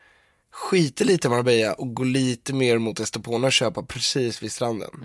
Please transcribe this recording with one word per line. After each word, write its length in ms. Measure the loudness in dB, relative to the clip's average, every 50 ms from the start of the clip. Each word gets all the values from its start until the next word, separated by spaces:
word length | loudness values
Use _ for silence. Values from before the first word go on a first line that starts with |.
| _ _ _ _ _ _ _ _ _ _
skita 520 | -14 -10 -2 2 4 4 4 2 2 0 2
lite 240 | 4 4 4 4 2
i 20 |
Marbella 420 | 2 2 4 4 4 4 4 2 0
och 200 | -4 -6 -6 -4
gå 100 | -2 -2
lite 500 | 0 2 2 0 0 -2 -4 _ -6 -2
mer 240 | 0 2 4 4 2
mot 220 | 2 -2 -4 -4
Estepona 480 | -6 -6 -6 -8 -6 -4 -2 0 2 2
och 60 | 2
köpa 300 | 2 2 0 -2 -4 -8
precis 600 | -8 -8 -4 -4 -2 0 0 -2 -2 -4 -6 -8
vid 80 | -10
stranden 380 | -6 -4 -4 -4 -4 -4 -8 -10 -14 -12 -10